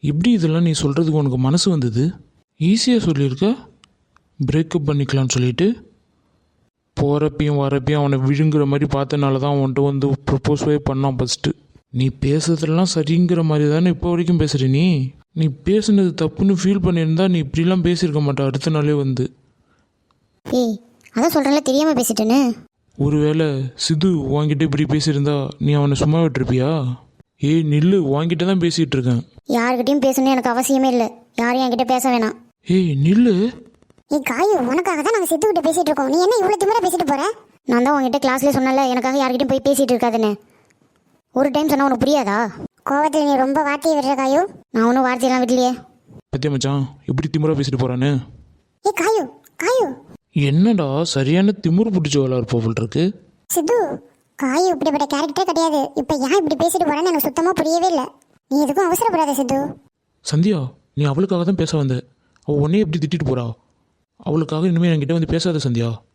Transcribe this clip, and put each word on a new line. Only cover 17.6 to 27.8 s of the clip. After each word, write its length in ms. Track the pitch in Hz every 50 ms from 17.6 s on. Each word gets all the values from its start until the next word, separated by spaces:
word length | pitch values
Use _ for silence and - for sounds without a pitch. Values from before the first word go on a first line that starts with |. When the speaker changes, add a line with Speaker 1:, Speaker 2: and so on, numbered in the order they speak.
| 165 175 185 185 165 170
Speaker 1:
பேசியிருக்க 340 | 180 165 185 165 143 151 147
மாட்ட 260 | 139 139 131 139 135
அடுத்த 240 | 131 135 - 165 156
நாளே 200 | 151 147 147 151 143 139
வந்து. 220 | 135 131 123 127 127 - _ _ _ _ _ _ _ _ _ _ _ _ _ _ _ _ _ _ _ _ _ _
Speaker 2:
ஏய், 300 | - 247 254 247 233 220 196 - _ _ _ _ - _
அதான் 200 | 220 233 339 -
சொல்றேன்ல, 260 | 320 277 269 285 294 285 -
தெரியாம 240 | 254 277 302 320 302 240
பேசிட்டேன்னு. 400 | 247 - 226 202 220 220 240 277 277 240 226 - - _ _ _ _ _ _ -
Speaker 1:
ஒருவேளை 500 | 139 139 147 151 147 151 156 160 160 151 139 135 135 127 - - -
சித்து 260 | - 165 151 160 190 180 156 139 131 139
உன்கிட்ட 280 | 147 151 151 151 143 160 160
இப்படி 180 | 139 143 151 131 143
பேசியிருந்தா 420 | 151 143 160 147 143 143 147 147 143 135 135 - - -
நீ 60 | 147 147 147
அவனை 160 | 143 143 139 135
சும்மா 180 | 143 151 156 165 170
விட்டுருப்பியா? 460 | 156 127 135 131 113 123 127 127 143 160 156 139 127 127 123 - _ _ _ _ _ _ _ - 143
ஏய் 140 | 156 165 165 151 147
நில்லு, 240 | 147